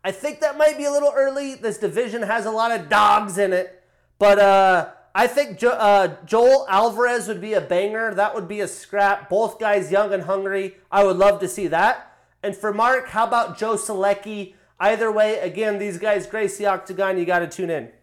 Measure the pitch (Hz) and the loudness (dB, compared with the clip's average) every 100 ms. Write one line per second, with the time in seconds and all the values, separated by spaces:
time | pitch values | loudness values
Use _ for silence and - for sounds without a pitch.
0 | 190 196 294 - 302 285 302 294 285 285 | -8 -8 -10 -4 -4 2 2 2 -2 2
1 | 285 277 269 269 277 262 214 208 202 170 | 0 2 0 -2 -6 -6 -8 -4 -4 -2
2 | 240 226 202 226 214 220 226 226 151 208 | -4 -6 -4 -4 -4 -2 -2 -2 0 2
3 | 208 208 202 180 196 185 185 - _ _ | 4 4 0 -2 0 0 -4 -14 _ _
4 | _ _ 202 202 202 196 190 180 156 - | _ _ 4 6 6 6 6 4 0 -14
5 | _ 190 247 254 277 180 240 247 214 202 | _ -2 0 0 -4 -2 -2 2 4 4
6 | 185 147 160 226 240 269 269 190 226 214 | 2 -4 -2 4 6 4 4 2 2 2
7 | 240 240 202 196 214 208 143 175 202 220 | 0 0 -4 -8 -2 -2 0 -2 0 -2
8 | 226 190 214 254 175 208 190 - - 202 | -4 -2 -2 -2 -10 -8 -8 -10 -8 0
9 | 202 202 - 190 220 214 220 208 156 190 | 0 0 -2 -2 -2 -4 -2 -2 0 0
10 | 208 190 160 196 196 196 190 - _ 196 | 0 -4 -4 -4 -4 -6 -6 -12 _ 2
11 | 202 180 196 202 185 - 175 160 208 247 | 2 4 4 4 -4 -6 -2 0 0 0
12 | - _ _ _ 208 196 214 208 240 254 | -10 _ _ _ -10 -6 -6 0 0 0
13 | 254 208 226 240 220 160 220 208 - 196 | -2 -4 0 0 -2 -6 -4 -4 -4 -2
14 | 196 202 208 208 185 _ _ _ 190 220 | -2 -2 -6 -12 -14 _ _ _ 0 2
15 | 226 214 214 220 180 170 220 202 202 175 | 0 2 0 0 -4 -4 -4 -2 -6 -4
16 | 214 202 - 220 202 202 208 190 - 185 | -2 -2 -2 -4 -4 -2 -2 -2 -6 -4
17 | 190 190 175 180 165 - 175 156 - _ | -2 -2 0 -2 -2 -8 -6 -6 -8 _